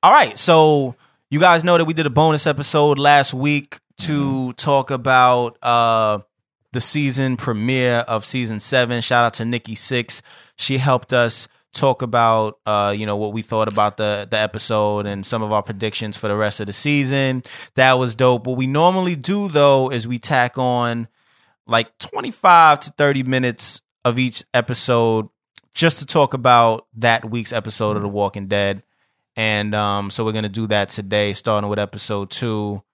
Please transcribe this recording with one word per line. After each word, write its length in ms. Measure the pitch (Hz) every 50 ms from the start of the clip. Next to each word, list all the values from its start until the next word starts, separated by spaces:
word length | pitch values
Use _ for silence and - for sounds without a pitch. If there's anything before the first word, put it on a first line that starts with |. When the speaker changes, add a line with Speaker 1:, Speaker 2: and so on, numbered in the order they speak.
| -
Speaker 1:
all 100 | 175 226
right. 240 | 302 240 - - -
So 580 | - 180 170 160 156 156 151 147 139 127 120 _ _ _ _ _ _ _
you 80 | 135 147
guys 220 | 170 180 170 165 160
know 140 | 180 175 170
that 60 | 165
we 100 | 156 165
did 120 | 156 160
a 40 | 143
bonus 360 | 120 147 156 160 156 147 -
episode 520 | 160 143 143 - - - 156 147 147 143 135
last 340 | 143 143 147 143 139 - -
week 460 | 127 135 147 147 143 139 _ - - _ _ _ _
to 140 | - 156 151
Speaker 2:
Mm-hmm. 380 | 147 139 135 135 135 131 127 120
Speaker 1:
talk 380 | - - 151 143 139 131 -
about, 680 | 143 127 120 135 131 127 127 127 127 123 120 117 117 _ -
uh, 560 | 123 120 120 117 117 113 113 110 107 107 101 98 _ _ _ _ _ _ _ _ _ -
the 80 | 127
season 560 | - - - 151 147 139 127 131 135 131 127
premiere 640 | 120 - - 117 104 107 123 131 131 127 123 120 117 117 -
of 160 | 113 110 104
season 340 | - - 131 123 110 110 104
seven. 420 | - - - 131 123 117 123 120
Shout 240 | 113 - 127 120 120
out 100 | 117 -
to 100 | - 117
Nikki 320 | 117 120 117 _ - 110
Sixx. 440 | - - - 131 123 117 - - - _ _ - - _ _ _
She 220 | _ - - 139 131
helped 340 | 127 143 131 123 - _ 127
us 340 | 123 120 117 - - - - _ _ _ _ _
talk 300 | - - 139 123 - 131
about, 560 | 120 110 120 117 113 113 110 110 107 - _ _
uh, 260 | 107 107 104 101 101 101
you 100 | 104 107
know, 100 | 107 104
what 160 | 104 107 104 104
we 100 | 113 107
thought 260 | _ 117 110 110 107
about 280 | 101 110 104 104 104
the, 300 | - 110 104 104 101 101 92
the 100 | 117 107
episode 680 | 107 107 - 110 - - 117 107 104 104 104 104 101
and 180 | 101 101 98 95
some 160 | - - 113 110
of 100 | 107 107
our 100 | 104 101
predictions 540 | - 107 95 113 110 104 - 113 107 101
for 100 | - -
the 80 | 107 101
rest 240 | 104 107 104 101 -
of 80 | 110
the 60 | 101 98
season. 720 | - - 147 147 143 139 127 135 139 135 131 131 127 123 - - - - - _
That 160 | - 131 131 131
was 240 | 127 127 120 110
dope. 320 | 113 131 127 127 120 98 127
What 80 | 127
we 100 | 123 131
normally 480 | 131 135 147 160 180 185 190 185 180 175
do, 340 | 147 127 - 196 208 202 196
though, 420 | 151 147 143 143 139 135 131 127
is 180 | 139 120 110 117
we 100 | 123 117
tack 400 | - - 151 131 123 123 - -
on, 480 | 127 127 123 123 120 120 117 117 113 - _ _ _ _ _ _ _ _ _ _ _
like, 300 | - 117 113 117 - _ _
twenty-five 840 | - - - - - 277 226 - - 190 175 170 165 156 147 143
to 100 | - 147
thirty 320 | - - 147 143 139 135 127
minutes 580 | 127 131 131 127 123 117 - - - - - _ _ _ _ _
of 140 | 127 117 123
each 240 | 127 127 113 - - _ -
episode 760 | 123 117 - 127 - - - 123 117 117 113 113 110 107 - _ _ _ _ _ - _ _ _
just 260 | - 160 165 151 -
to 60 | 147
talk 280 | - - 165 143 131 -
about 520 | 135 120 127 123 120 117 117 110 110 - _ _
that 340 | 113 113 120 113 117 - 113
week's 220 | 107 120 110 - 120
episode 420 | 117 104 110 104 - 113 104 107
of 60 | 104 104
The 60 | 101
Walking 400 | 101 104 101 98 - 101 98 95
Dead. 340 | 104 101 101 98 98 98 _ _ _ _ _ _ _ _ _ _ _
And, 400 | - 110 110 107 104 104 104 104
um, 340 | 107 104 104 101 101 101 98
so 140 | - - 113
we're 80 | 110 107
gonna 160 | 110 107 104
do 180 | 95 113 110
that 220 | 107 107 104 101 98
today, 440 | - - 104 95 104 104 104 101 98
starting 360 | - - - 110 104 104 101
with 80 | 104 104
episode 520 | 104 101 - 104 - - 110 101 101 95
two. 520 | - - - 120 110 107 104 104 101 101 _ _